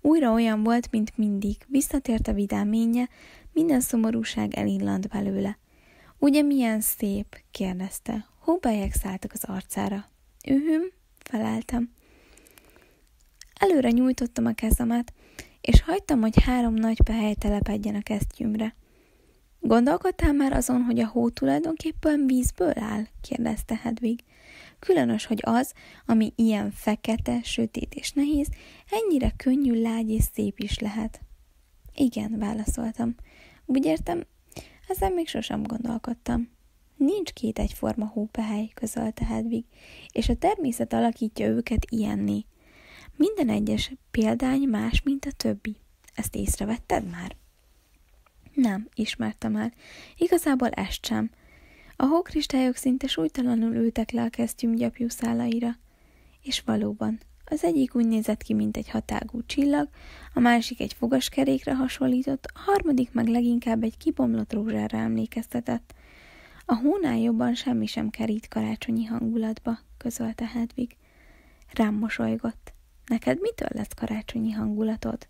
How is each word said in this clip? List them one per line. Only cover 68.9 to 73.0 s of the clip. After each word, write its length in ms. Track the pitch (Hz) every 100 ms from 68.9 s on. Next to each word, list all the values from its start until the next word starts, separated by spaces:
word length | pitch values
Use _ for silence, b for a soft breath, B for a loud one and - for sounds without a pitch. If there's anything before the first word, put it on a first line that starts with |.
| 226
hangulatba", 720 | 220 226 226 226 220 220 - 226 - -
közölte 500 | 240 - 226 233 233
Hedvig. 500 | 233 233 - 247 - b b b b b b b
Rám 220 | - 220
mosolygott. 800 | 208 220 - 226 226 233 - - - - -